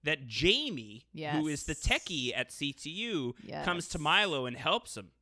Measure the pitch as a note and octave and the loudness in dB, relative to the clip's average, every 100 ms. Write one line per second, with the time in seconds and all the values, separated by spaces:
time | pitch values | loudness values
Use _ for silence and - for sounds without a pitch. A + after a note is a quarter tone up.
0 | D3 D3+ B2+ G#2+ E3 A#3+ D4+ D3+ G#2+ A2 | 0 -2 -2 4 6 6 2 -4 -6 -14
1 | _ D#3 D3+ D3+ D#3 D3 - D3 - C4 | _ -8 0 0 0 -2 -4 -2 2 2
2 | - D#3+ B2 A2+ B2+ - C#3+ - D3 F3 | 0 -2 0 -2 -4 -4 -6 -6 -10 -6
3 | A#3 F#3 B2 - - D3+ F3 E3+ - E3+ | -2 0 -2 -6 -10 -4 -2 -2 -2 -2
4 | D3+ F#3 G3+ C#3+ B2+ A#2+ C#3+ G#3 - A2 | 4 4 4 2 -2 -2 0 0 -2 -12
5 | F#2 _ | -12 _